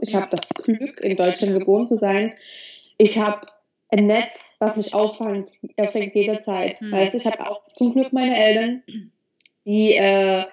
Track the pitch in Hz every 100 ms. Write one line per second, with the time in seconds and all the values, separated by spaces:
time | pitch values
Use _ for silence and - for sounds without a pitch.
0 | 214 196 - 175 - - - 220 277 -
1 | 196 185 180 180 202 190 190 208 240 220
2 | 202 196 226 - - - - - _ -
3 | 208 220 208 208 - _ _ _ _ 208
4 | 208 226 233 - - - 214 220 - 202
5 | 214 214 220 202 196 _ - - 208 214
6 | 202 208 202 208 214 185 190 - 214 196
7 | 196 240 226 220 - - - - 247 262
8 | 262 262 254 233 214 214 233 254 - 220
9 | - _ _ _ - _ 202 214 214 -
10 | 196 196 190 190 190